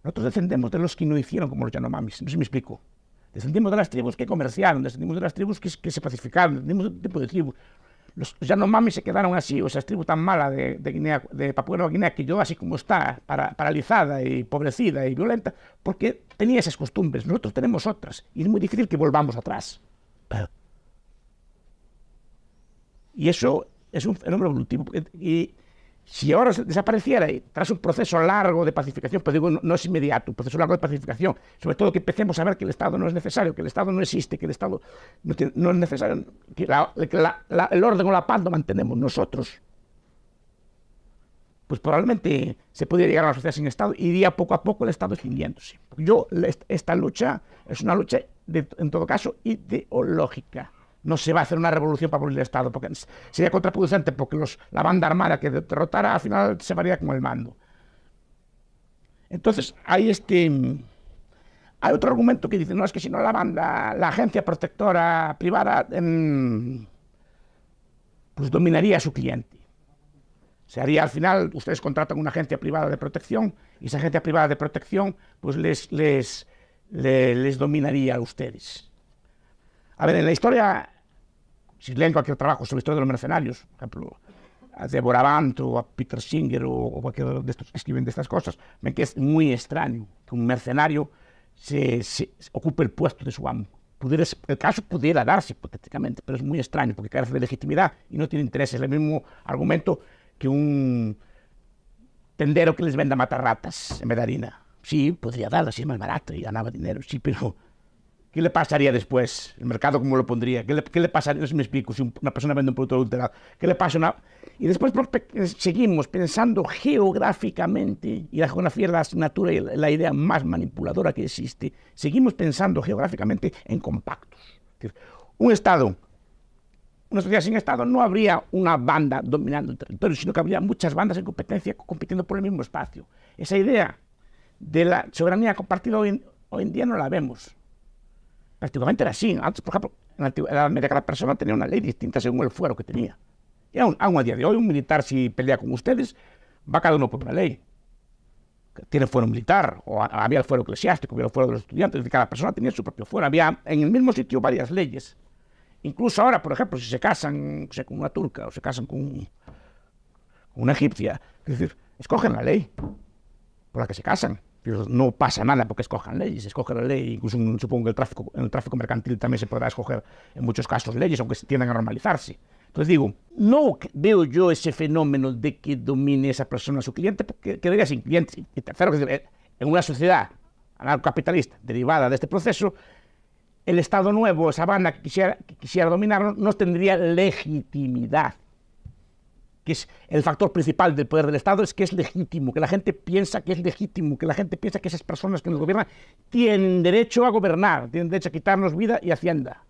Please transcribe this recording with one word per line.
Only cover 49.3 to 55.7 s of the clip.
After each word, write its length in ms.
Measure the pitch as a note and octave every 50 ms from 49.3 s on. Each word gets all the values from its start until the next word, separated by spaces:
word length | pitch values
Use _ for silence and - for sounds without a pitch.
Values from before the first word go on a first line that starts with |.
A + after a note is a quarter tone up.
| - - -
ideológica. 1300 | A3+ A3 G#3+ - - G#3+ - - - - B2 C3 - E3+ D#3+ D3+ - - - - _ - B2 - - - _ _ _ _ _ -
No 140 | D3 D#3+ D3+
se 160 | - D#3+ D#3+
va 60 | E3+
a 40 | D3
hacer 140 | - F3 D#3+
una 140 | E3 E3+
revolución 400 | D#3+ D#3 D3 D#3 D3+ C#3 E3 D3+
para 80 | D3+ C#3+
abolir 180 | C#3+ D3 C3+ C#3
el 60 | C3+
Estado, 280 | - - B2+ B2+ B2+
porque 140 | A2+ C3 -
s-, 220 | - - - - - - - - -
sería 180 | - - F3 E3+
contraproducente, 640 | - F#3+ F3 F#3 - - F#3 D3+ G3 F#3+ D3 -
porque 260 | C3 - E3+ - - D3+
los, 220 | D#3 - - - - -
la 140 | - - -
banda 240 | E3 F3+ F#3 E3+ D#3+
armada 320 | D#3+ F3+ F#3+ E3 D#3+ C#3+
que 100 | - D3+
de-, 120 | B2+ C#3+
derrotara 520 | D#3+ -